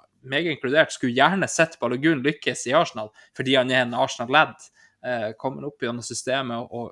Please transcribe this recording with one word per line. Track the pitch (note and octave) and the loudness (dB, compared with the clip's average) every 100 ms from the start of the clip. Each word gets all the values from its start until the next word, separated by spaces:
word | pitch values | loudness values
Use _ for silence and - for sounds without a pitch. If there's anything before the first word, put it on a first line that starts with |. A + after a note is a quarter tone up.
| - _ | -20 _
meg | C3 C#3 E3+ | -8 -4 -4
inkludert, | D#3 B2 D3+ D3+ | -4 2 4 2
skulle | - B2+ A#2+ | 0 0 4
gjerne | D3+ G3 B2 | 4 4 0
sett | - D#3+ - | 0 0 0
Balogun | A#2+ B2+ D#3 D3 | -4 0 0 2
lykkes | C#3 D3 C3+ A#2+ A#2+ | 0 -2 -4 -6 0
i | D3+ | 2
Arsenal, | E3 A2+ G#2+ - _ | 0 -4 -12 -14 _
fordi | - C3 C3+ | -6 2 2
han | B2+ | 4
er | B2+ | 2
en | A#2+ A#2+ | 2 0
Arsenal-lad. | C3 - A#2+ D3 C#3 - - _ _ _ | -2 -2 0 2 2 -2 -20 _ _ _
Eh, | B2+ A#2+ A2 A2 | -6 -4 -4 -6
kommer | C3 C#3+ C#3 | -8 -8 -10
opp | - | -6
gjennom | A#2+ A#2+ A2+ | -6 -6 -8
systemet | A#2 - C3+ B2+ A#2 | -8 -4 -2 -2 -6
og, | B2 | -8
og, | A#2+ A#2 | -10 -12